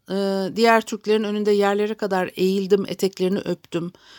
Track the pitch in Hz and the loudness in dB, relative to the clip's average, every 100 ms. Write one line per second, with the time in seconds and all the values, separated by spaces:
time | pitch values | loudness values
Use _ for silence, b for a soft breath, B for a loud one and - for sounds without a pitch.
0 | - 196 196 196 190 202 233 226 - 214 | -8 -4 -2 -2 -4 2 4 4 2 -8
1 | 208 214 208 208 208 208 202 202 208 220 | 0 0 0 -2 2 2 2 0 -2 -4
2 | 208 190 180 - 185 196 190 202 190 175 | -2 -2 -2 0 0 0 2 2 0 -2
3 | 190 190 185 196 - 175 - 170 170 - | -4 -2 -2 -2 -4 -8 -6 -8 -8 -14
4 | B | B